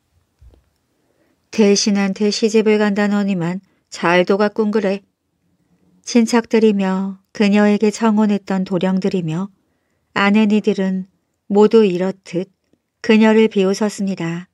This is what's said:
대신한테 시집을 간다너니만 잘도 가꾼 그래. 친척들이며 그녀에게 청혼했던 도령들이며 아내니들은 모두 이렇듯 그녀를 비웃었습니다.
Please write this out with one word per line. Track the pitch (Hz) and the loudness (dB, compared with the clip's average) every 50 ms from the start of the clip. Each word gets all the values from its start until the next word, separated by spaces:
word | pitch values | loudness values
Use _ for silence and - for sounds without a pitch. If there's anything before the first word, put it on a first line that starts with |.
| _ _ _ _ _ _ _ _ - - - _ _ _ _ _ _ _ _ _ _ _ _ _ _ _ _ _ _ _ | _ _ _ _ _ _ _ _ -20 -20 -20 _ _ _ _ _ _ _ _ _ _ _ _ _ _ _ _ _ _ _
대신한테 | - - 220 202 202 202 - 226 202 202 196 196 190 - 214 208 | -2 0 2 2 2 0 0 -2 -2 -2 -2 -4 -4 -4 -4 -4
시집을 | 202 - - 220 214 226 208 220 214 208 | -2 -2 -2 0 0 0 2 2 0 0
간다너니만 | 214 208 202 202 208 208 202 202 202 196 202 180 160 170 180 190 - _ _ _ _ _ | 0 0 0 -2 -2 -2 -2 -2 -2 -2 -4 -4 -4 -6 -6 -8 -10 _ _ _ _ _
잘도 | - - - 170 175 180 180 175 202 196 | -10 -4 -2 0 2 2 2 2 0 0
가꾼 | 214 208 202 - 220 208 | 0 -2 -2 -2 -4 -2
그래. | 208 220 202 190 196 196 196 _ _ _ _ _ _ _ _ _ _ _ _ _ _ _ _ _ _ _ _ | -2 -2 -2 -4 -4 -6 -8 _ _ _ _ _ _ _ _ _ _ _ _ _ _ _ _ _ _ _ _
친척들이며 | - - 240 233 226 240 233 226 - - 226 214 220 208 202 196 190 190 185 190 196 196 190 _ _ | -2 0 0 2 2 0 -2 -2 0 0 2 2 2 2 2 0 -2 -2 -4 -4 -6 -8 -12 _ _
그녀에게 | - - 220 202 196 208 208 208 208 202 - 214 | -4 -2 0 2 2 4 4 2 2 2 0 -2
청혼했던 | 202 - 233 226 214 208 214 208 208 196 - - 196 190 185 | -2 0 0 0 0 2 2 0 0 -2 -4 -4 -4 -4 -4
도령들이며 | 190 196 175 175 185 190 190 185 196 196 190 170 160 156 170 190 202 _ _ _ _ _ _ _ _ _ _ _ _ - | -4 -4 -2 -2 -2 -2 -2 -2 -2 -4 -4 -4 -4 -6 -6 -8 -10 _ _ _ _ _ _ _ _ _ _ _ _ -4
아내니들은 | - 196 202 202 220 220 208 208 214 208 - 202 202 190 190 190 185 185 - _ _ _ _ _ _ _ - | -2 0 2 2 2 2 2 2 0 0 0 -2 -2 -2 -4 -4 -4 -6 -10 _ _ _ _ _ _ _ -2
모두 | 202 202 208 214 - 226 220 | 2 4 4 6 6 4 4
이렇듯 | 202 175 175 185 190 190 _ _ - - 165 190 - _ _ _ _ _ _ _ _ _ _ | 4 2 -2 -4 -4 -6 _ _ -10 -8 -8 -8 -8 _ _ _ _ _ _ _ _ _ _
그녀를 | - - 220 214 226 220 220 220 220 214 | 0 2 4 4 4 4 4 4 2 2
비웃었습니다. | 220 208 190 185 196 - 220 208 - - 202 196 190 - 170 170 170 170 180 - | 2 0 0 0 0 -2 -4 -4 -4 -6 -8 -8 -6 -6 -8 -8 -8 -8 -12 -16